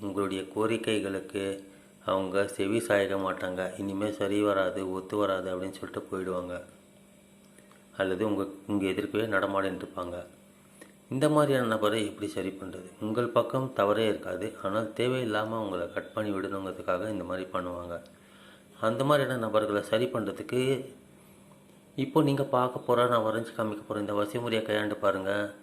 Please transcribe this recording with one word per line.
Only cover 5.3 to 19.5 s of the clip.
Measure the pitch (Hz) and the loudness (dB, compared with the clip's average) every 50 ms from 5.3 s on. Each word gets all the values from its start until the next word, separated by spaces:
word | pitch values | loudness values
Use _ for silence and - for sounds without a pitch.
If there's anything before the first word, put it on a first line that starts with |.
| 95 92 90 95 92 | 2 0 -2 -2 -4
அப்படின்னு | 90 92 95 92 - | -4 -4 -6 -8 -8
சொல்லிட்டு | 95 90 - 101 - - | -10 -8 -8 -8 -8 -6
போயிடுவாங்க. | 98 95 92 92 92 90 90 90 90 90 - - - - - - - - - - - - - - - - - - - - - - - - - - - | -6 -4 -2 -2 -2 -4 -4 -6 -8 -10 -10 -14 -20 -20 -20 -20 -20 -20 -20 -20 -20 -20 -20 -20 -20 -20 -20 -20 -20 -20 -20 -20 -20 -20 -20 -8 -4
அல்லது | - 98 92 92 90 110 | -2 0 0 0 0 0
உங்க, | 107 101 98 95 - - - - | 0 0 0 -2 -4 -6 -10 -6
உங்க | - 104 98 95 | -2 -2 0 0
எதிர்க்கவே | 95 92 101 101 - - 107 113 | 0 0 0 -2 0 0 0 0
நடமாடின்னு | 107 101 95 98 98 98 98 95 95 90 92 98 | 2 2 2 2 2 2 0 0 0 -2 -6 -8
இருப்பாங்க. | 92 - 92 90 87 87 87 - - - - - - - - - - - - - - - - - - | -10 -8 -8 -8 -6 -8 -10 -10 -12 -18 -20 -20 -20 -20 -20 -20 -20 -20 -20 -20 -20 -20 -18 -10 -6
இந்த | 127 135 151 147 | -2 2 2 4
மாதிரியான | 151 151 147 135 135 127 123 | 4 4 4 4 4 2 2
நபரை | 113 110 107 107 104 110 113 104 | 2 2 4 4 4 4 2 0
எப்படி | 101 - - 104 101 | -2 -4 -6 -6 -6
சரி | - 101 92 95 | -4 -4 -4 -4
பண்றது? | 92 - 95 92 90 92 90 92 - - | -6 -8 -10 -10 -10 -12 -14 -14 -10 -6
உங்கள் | 107 107 113 123 120 | -4 -2 0 0 0
பக்கம் | 120 - 123 117 - - 131 131 127 - | 2 4 2 2 2 0 -2 -2 0 2
தவறே | - 98 101 104 107 113 | 2 4 4 4 4 2
இருக்காது, | 107 92 - - 95 92 90 101 110 - - - | 2 0 0 -4 -6 -6 -6 -6 -6 -6 -6 -4
ஆனால் | 95 101 110 113 110 - | -2 -2 -2 -2 -2 -2
தேவையில்லாம | - 120 127 127 131 123 110 104 104 110 110 113 | 0 0 0 0 0 0 0 0 0 0 -2 -2
அவங்கள | 113 107 98 92 87 85 - - | -4 -4 -2 -2 -4 -4 -4 -6
கட் | 98 - - - | -6 -8 -4 -4
பண்ணி | 110 107 104 98 95 | -2 -2 0 -2 -2
விடணுங்கிறதுக்காக | 95 95 98 98 95 95 90 - 90 95 90 90 101 92 | -2 -4 -4 -4 -4 -6 -8 -4 -2 0 0 0 0 -2
இந்த | 90 90 87 | -4 -4 -4
மாதிரி | 90 92 92 92 - - | -4 -4 -4 -4 -4 -4
பண்ணுவாங்க. | 92 90 90 87 87 87 87 85 85 - - - - - - - - - - - - - - - - | -4 -4 -4 -6 -8 -8 -8 -8 -10 -10 -14 -20 -20 -20 -20 -20 -20 -20 -20 -20 -20 -20 -20 -6 -2
அந்த | - 113 113 120 135 | 0 0 2 2 4
மாதிரியான | 143 147 143 135 123 127 120 | 4 4 4 4 2 0 -2
நபர்களை | 113 107 | 0 2